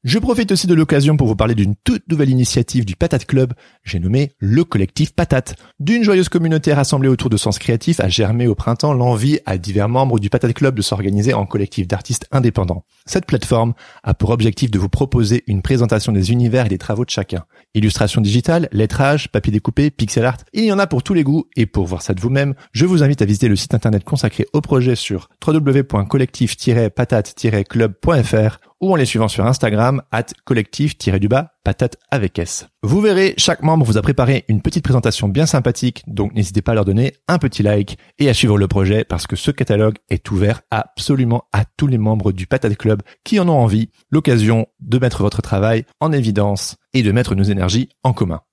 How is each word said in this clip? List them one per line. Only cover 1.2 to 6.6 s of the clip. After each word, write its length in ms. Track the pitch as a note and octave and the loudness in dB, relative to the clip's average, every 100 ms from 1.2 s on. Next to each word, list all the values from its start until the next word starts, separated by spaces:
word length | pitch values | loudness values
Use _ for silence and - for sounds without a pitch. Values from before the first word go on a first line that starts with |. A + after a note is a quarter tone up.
| A#2+ | 2
vous 80 | G#2+ | 2
parler 200 | A2 A2+ | 0 2
d'une 200 | G2 G2+ | 0 0
toute 240 | - A#3 - | -2 -4 -2
nouvelle 220 | D#3+ C3+ | 0 2
initiative 560 | B2+ B2 C3+ A#2+ C3 G#2+ | 2 2 0 0 -2 -2
du 100 | F2+ | -2
Patate 300 | E3+ C3+ - | -2 -2 0
Club, 280 | C3 B2+ A#2 _ _ | 0 0 -4 _ _
j'ai 160 | - F2+ | -8 -4
nommé 320 | F2+ B2 C#3+ _ | 0 0 -2 _
le 240 | G2+ B2+ | 0 2
Collectif 480 | F3 G#2 F#2+ - D#3 | 2 0 -2 -2 -2
Patate. 440 | - E3+ C3 - - - _ | -2 0 0 -2 -18 -20 _
D'une 240 | D3 A#3 | -2 2
joyeuse 260 | G#3 F#3+ F3+ | 4 2 2
communauté 420 | F3 E3 D#3+ | 0 0 0